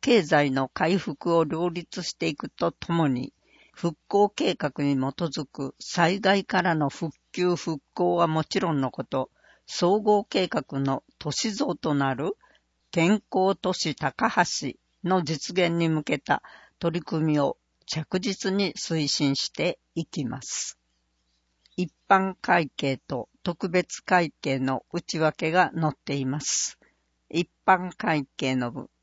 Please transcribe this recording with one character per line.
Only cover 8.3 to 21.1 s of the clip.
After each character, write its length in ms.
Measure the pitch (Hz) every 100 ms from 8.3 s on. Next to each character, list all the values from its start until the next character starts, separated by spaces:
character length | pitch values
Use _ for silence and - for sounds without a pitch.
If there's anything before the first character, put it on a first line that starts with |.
| 160
ち 160 | 156 -
ろ 120 | 180
ん 80 | 151
の 100 | 135
こ 140 | -
と、 260 | 123 135 131 _ _ _ _
総 340 | - 175 208
合 240 | 214 208
計 240 | - 208 185
画 300 | 156 - 139
の 240 | 139 - _ _
都 120 | 156
市 220 | 143 220
像 220 | 208 285
と 200 | 165 -
な 200 | 147 139
る 220 | 127 156 403 _ _ _ _ _
健 320 | - 165 208 _
康 260 | - 190 190
都 160 | 185
市 220 | 185 -
高 340 | 147 147 - 226
梁 500 | - 175 - 139 - _ _
の 200 | 175 185
実 320 | 156 156 - 175
現 200 | 175 170
に 120 | 165
向 160 | 156
け 140 | 147 147
た 240 | - 147 - - - _
取 220 | 170 165
り 40 |
組 200 | - 165
み 140 | 156 151
を 160 | 139 - _ _ -
着 340 | - 156 190
実 320 | 185 190 -
に 220 | 190 196
推 340 | - - 165 147
進 260 | - 143
し 160 | 139 -
て 280 | - 160 - _
い 100 | -
き 200 | - -
ま 180 | 127 120
す。 360 | - - - - _ _ _